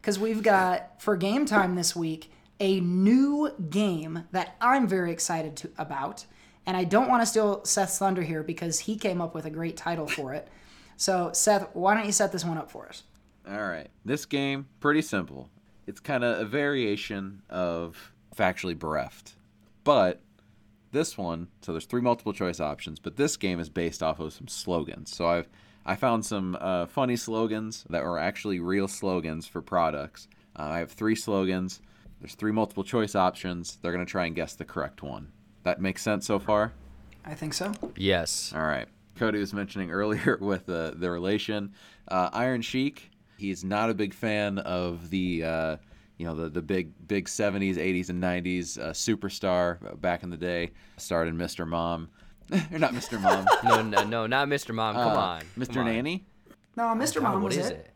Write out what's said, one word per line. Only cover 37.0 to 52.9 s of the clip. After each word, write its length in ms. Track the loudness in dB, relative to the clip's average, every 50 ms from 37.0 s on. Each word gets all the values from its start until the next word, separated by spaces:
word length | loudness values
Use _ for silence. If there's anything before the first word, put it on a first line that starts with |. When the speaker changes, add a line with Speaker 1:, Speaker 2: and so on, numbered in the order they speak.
| -20 -20 -20 -18 -14
Speaker 1:
I 100 | -12 -10
think 180 | -8 -6 -6 -4
so. 200 | -4 -4 -4 -4 -6 -8 -10 -6
Speaker 3:
Yes. 560 | 0 2 2 2 2 2 -2 -4 -4 -4 -6 -4
Speaker 2:
All 80 | -2 0
right. 240 | 0 0 -2 -4 -8 -14 _ _ _ -6
Cody 220 | -2 0 0 2 0
was 140 | -2 -2 -2
mentioning 380 | -6 -6 -6 -6 -6 -6 -4
<laughs> 0 |
earlier 460 | -2 0 0 0 0 2 2 2 2 2
with, 260 | 0 0 0 -2 -2 -4
uh, 220 | -4 -2 -2 -4 -4
the 160 | -4 -2 -2
relation. 600 | -2 0 0 0 0 0 0 -2 -4 -4 -6 -8 -12 -18 -20 -20 -20 -20 -8
Uh, 220 | -2 0 2 2 2 0
Iron 280 | 0 0 0 0 -2
Sheik, 500 | -4 -2 -2 -2 -2 -2 -4 -8 -20 -20 _ _ _ _ _
he's 260 | -8 -6 -6 -6 -4 -4
not 240 | -2 0 2 2 2
a 40 | 2
big 200 | 0 -2 -2 -2
fan 460 | -4 -2 0 0 0 0 0 -2 -4
of 500 | -2 -2 -2 0 0 -2 -4 -6 -8 -4
the, 340 | -2 0 0 0 0 0 -2
uh, 340 | 0 0 0 0 -2 -4 -6 -10 -20 -20 -20 -20 -20 _
you 80 | -8 -6
know, 80 | -6 -4
the, 120 | -4 -4 -4
the 120 | -4 -6
big, 300 | -2 0 -2 -2 -2 -4 -10 -20 -6 -2
big 180 | -2 -2 -2
seventies, 500 | -2 -2 0 0 2 2 2 0 0 0
eighties, 320 | 0 0 0 0 0 0 -2
and 120 | -2 -2
nineties, 560 | 0 0 0 0 0 -2 -2 -2 -2 -4 -8
uh, 140 | -8 -8 -6
superstar 1080 | -6 -4 0 0 0 0 -2 -8 -6 -2 0 2 4 4 4 2 0 -2 -8 -14 -12 -2
back 240 | 0 0 0 0 -4
in 60 | -10
the 80 | -8
day. 340 | -4 -4 -2 -2 -2 -4 -4 -8 -16 -20 -20 -18
Starred 300 | -16 -6 -2 0 0 0
in 80 | 0 0
Mister 280 | -2 -4 -4 -4 -6 -4
Mom. 440 | -2 0 0 0 0 -2 -4 -6 -12 _ -20 -20 -20 -20 -20 -8 0
<laughs> 220 | 0 0 0 0
Or 60 | 0 0
not 140 | 0 0